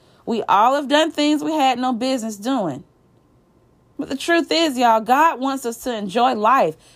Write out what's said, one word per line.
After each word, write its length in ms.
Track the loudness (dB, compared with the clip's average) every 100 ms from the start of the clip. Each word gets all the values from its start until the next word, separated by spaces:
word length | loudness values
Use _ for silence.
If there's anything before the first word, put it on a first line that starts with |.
| _ _
We 180 | -8 -4
all 300 | 0 2 4
have 140 | 2 0
done 220 | 0 0
things 340 | 0 0 0
we 80 | -2
had 260 | 0 0 0
no 140 | -2
business 440 | -2 -4 -4 -6 -8
doing. 460 | -4 -4 -4 -6 -14 _ _ _ _ _ _ _ _ _ _ -12
But 100 | -10
the 80 | -6
truth 340 | 0 0 2
is, 280 | 0 0 2
y'all, 240 | 2 2
God 360 | 2 4 4 2
wants 280 | -4 -4 -6
us 100 | -6
to 100 | -6
enjoy 400 | -6 -4 0 2
life. 440 | 2 2 4 2 -2 _